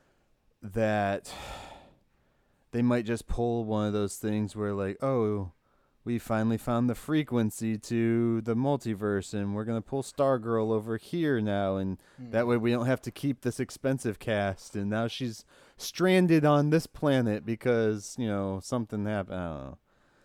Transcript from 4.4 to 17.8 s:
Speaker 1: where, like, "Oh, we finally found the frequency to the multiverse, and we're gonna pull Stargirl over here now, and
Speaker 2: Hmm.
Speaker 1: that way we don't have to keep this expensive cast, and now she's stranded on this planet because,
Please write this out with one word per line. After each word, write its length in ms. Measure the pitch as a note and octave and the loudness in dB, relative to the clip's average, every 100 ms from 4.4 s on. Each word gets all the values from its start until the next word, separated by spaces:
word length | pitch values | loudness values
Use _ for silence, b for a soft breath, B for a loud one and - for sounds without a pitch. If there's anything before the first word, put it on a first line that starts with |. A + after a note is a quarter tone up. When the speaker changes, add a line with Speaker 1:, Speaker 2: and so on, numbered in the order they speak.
| G#2 | -2
Speaker 1:
where, 180 | G#2+ G#2 | -2 -4
like, 220 | G2+ G2 G2 | -2 -4 -2
"Oh, 500 | C3+ B2+ G#2+ G#2 F#2 - _ _ _ _ | -2 2 2 0 -4 -12 _ _ _ _
we 140 | B2 A#2 | -4 -4
finally 360 | - A2 A2+ A2 | -2 0 2 0
found 300 | - A#2+ B2 | 0 0 0
the 60 | |
frequency 800 | A2 - D#3 D3 A#2+ G#2+ - A2+ G#2+ | 0 -2 -2 0 0 0 -2 -4 -4
to 600 | - A#2 A#2 A#2 A#2 A2+ | -2 0 2 2 2 0
the 120 | A2 | 0
multiverse, 800 | A2+ C3+ C#3+ A2+ G2 G#2 G2+ - | 0 0 0 -2 -2 0 -2 -2
and 200 | G#2 G2+ G#2 | -4 -2 -2
we're 80 | |
gonna 160 | A2 A2+ | -2 -4
pull 200 | - C#3 | -4 -6
Stargirl 680 | - - C3+ B2+ A2+ A2+ A2 | -4 0 2 2 0 0 2
over 240 | A2 A2 A2+ | 0 0 -6
here 440 | - E3+ D3+ A#2+ | -4 -2 2 2
now, 360 | G#2+ G2+ G2 G2 | 2 0 0 0
and 220 | F#2+ F#2+ b b | -2 -6 b b
Speaker 2:
Hmm. 140 | B2 | -2
Speaker 1:
that 160 | A2+ A#2+ | 0 2
way 100 | A#2+ | 2
we 140 | A#2 | 2
don't 160 | A#2+ A#2+ | 2 2
have 160 | B2+ | 0
to 80 | A#2+ | -4
keep 300 | - C#3+ B2+ | -4 -4 -2
this 180 | B2 B2 | -2 -2
expensive 580 | B2 - C3 C3+ A#2 G2 | -6 -4 -2 0 -2 -4
cast, 560 | - G#2 G2 F#2+ - G#2 | 0 0 0 -4 -8 -4
and 120 | G2+ | -2
now 200 | A2 A#2 | -2 -2
she's 360 | - B2 A2 - b b b | -4 -6 -8 -16 b b b
stranded 680 | - - F#3 F#3 F3+ D#3+ | -10 0 4 6 6 6
on 260 | D3 D3 D3 | 6 6 6
this 160 | D#3+ - | 2 0
planet 580 | - D3+ C3 A#2 G#2 | -2 2 4 2 0
because, 720 | A2 A2+ B2+ A#2 | -2 -2 2 4